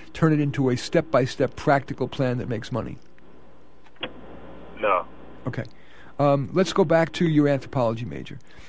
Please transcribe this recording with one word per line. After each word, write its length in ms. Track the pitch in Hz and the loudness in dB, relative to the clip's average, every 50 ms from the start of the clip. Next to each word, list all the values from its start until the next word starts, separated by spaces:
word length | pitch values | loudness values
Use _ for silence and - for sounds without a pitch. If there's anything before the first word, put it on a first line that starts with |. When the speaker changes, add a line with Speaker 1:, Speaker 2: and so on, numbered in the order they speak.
| - - - | -12 -12 0
Speaker 1:
turn 200 | - 165 160 151 | 4 4 6 6
it 60 | 147 | 6
into 300 | 147 143 127 143 135 131 | 4 2 2 2 2 2
a 60 | 123 | 2
step-by-step 800 | 123 - - - 170 151 - - 131 131 123 - - 135 120 - | 0 0 0 2 2 2 4 4 4 4 2 2 0 0 0 0
practical 520 | - - 156 143 139 - - 139 - 131 | 0 2 4 4 4 2 -2 -4 -4 -4
plan 300 | 120 - - 135 127 123 123 | -2 0 0 0 0 0 0
that 100 | 117 117 | -2 -4
makes 220 | 120 107 113 - | -4 -4 -4 -4
money? 260 | - 113 87 64 - - - - - - - - - - - - - - - - - - - - - - - - - - - - - - - - - - - - - - | -4 -4 -4 -4 -8 -10 -14 -16 -16 -16 -16 -16 -16 -16 -16 -16 -16 -16 -16 -16 -16 -16 -16 -16 -12 -12 -12 -12 -12 -12 -14 -14 -16 -16 -16 -16 -16 -16 -16 -16 -6 -2
Speaker 2:
No. 260 | 110 104 95 90 85 - - - - - - - - | 2 2 2 2 0 -2 -8 -14 -14 -14 -14 -8 -6
Speaker 1:
Okay. 160 | 127 117 - - - - - - - - - - - - - | -6 -4 -4 -6 -8 -12 -16 -16 -16 -16 -16 -16 -8 0 2
Um, 300 | 143 147 143 139 135 - - | 4 4 4 4 2 0 2
let's 200 | 170 190 170 - | 2 2 4 4
go 100 | - 190 | 2 4
back 300 | 147 165 165 165 151 - | 6 6 4 4 2 2
to 140 | - 180 | 2 2
your 200 | 170 156 147 147 | 4 6 6 6
anthropology 580 | 143 143 135 - 131 - 131 123 113 117 117 120 | 6 4 2 0 -2 0 2 2 2 2 -2 -4
major. 320 | 78 71 65 - - - - - - - - - | -6 -6 -8 -8 -10 -12 -12 -14 -14 -14 -14 -14